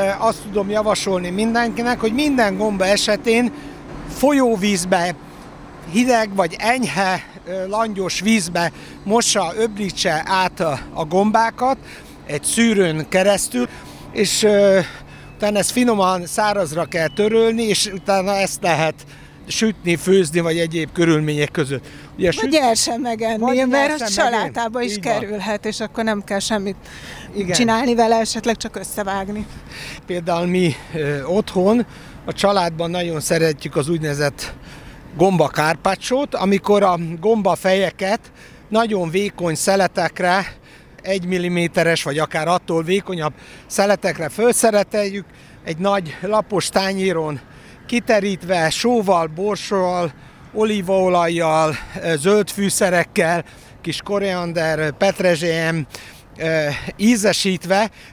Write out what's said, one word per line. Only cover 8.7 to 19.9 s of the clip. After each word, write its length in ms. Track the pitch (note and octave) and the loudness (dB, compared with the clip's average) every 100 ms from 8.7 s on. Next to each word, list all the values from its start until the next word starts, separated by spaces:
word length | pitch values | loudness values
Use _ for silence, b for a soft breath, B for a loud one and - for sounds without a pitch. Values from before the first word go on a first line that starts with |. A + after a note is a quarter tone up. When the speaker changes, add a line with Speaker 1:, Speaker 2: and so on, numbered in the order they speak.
| B B B | B B B
Speaker 1:
mossa, 480 | - A3 A3+ G#3 E3+ F3 | 0 2 2 0 0 -2
öblítse 680 | A3+ G#3 G3+ - F#3+ D#3 - | -2 -2 -6 -2 -2 -2 0
át 340 | F#3+ F#3 - | 0 0 0
a, 180 | E3+ C3+ - | -2 -2 -8
a 120 | - | -8
gombákat 720 | D#3 F3+ G#3 A3 A3+ - B3+ C4+ B B B B - | -2 2 4 4 2 0 0 -2 B B B B -8
egy 160 | D3 | -6
szűrőn 680 | - - A#3 G#3 F3+ D#3 D3+ | -2 2 4 4 2 0 0
keresztül, 600 | F#3 G3 G3 - B3 B3 B B B B | 2 4 2 0 -2 -4 B B B B
és, 300 | - G3+ - | -2 0 2
ö, 360 | G#3+ G3+ G3+ F#3+ F3 B B B B - | 4 6 6 6 2 B B B B -4
utána 220 | G#3 G#3 | -2 0
ezt 120 | F3+ | 0
finoman 560 | - B3 G#3+ F#3 F#3 F3 | 2 2 4 2 0 -4
szárazra 580 | - G#3+ G#3 E3+ D3+ | -2 0 0 -2 -2
kell 240 | D#3+ F3 D#3 | -4 -2 -2
törölni, 540 | D3+ G#3+ A3+ A3+ A3+ | 0 2 4 2 2
és 280 | A#3 G3 G#3+ | 0 0 -2
utána 420 | F#3+ - G3 F#3+ G3+ | -4 0 0 0 0
ezt 260 | F#3+ - | -2 -2
lehet 320 | F#3 D#3 D#3+ D#3 - B B B B | 0 2 2 -2 -12 B B B B
sütni, 500 | - A3 G#3 F3 | -2 0 0 -2